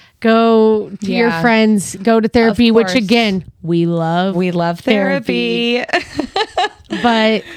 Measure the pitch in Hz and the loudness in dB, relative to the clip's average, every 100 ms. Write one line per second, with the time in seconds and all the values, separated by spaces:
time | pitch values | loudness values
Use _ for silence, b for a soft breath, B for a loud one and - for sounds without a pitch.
0 | B _ 226 226 226 226 220 214 196 196 | B _ 2 2 4 4 4 2 -4 -8
1 | 196 240 233 226 240 220 220 214 - - | -4 0 0 0 2 2 2 2 -2 -6
2 | 196 226 220 240 226 220 233 226 196 254 | 0 0 2 2 2 2 4 4 2 0
3 | 190 233 220 190 - - 170 170 170 170 | 2 2 2 -2 -6 -12 -4 0 0 0
4 | 165 175 190 175 185 175 170 170 - 214 | -2 -2 -2 -2 -2 -2 -4 -2 -2 0
5 | 196 277 226 240 240 233 240 240 240 359 | 0 -2 -2 -4 -2 -2 -2 -2 -2 -4
6 | - - 277 381 440 - 403 - - 185 | -4 -8 -6 -4 -4 -4 -4 -6 -12 -2
7 | 240 226 220 220 - | 0 2 2 0 -4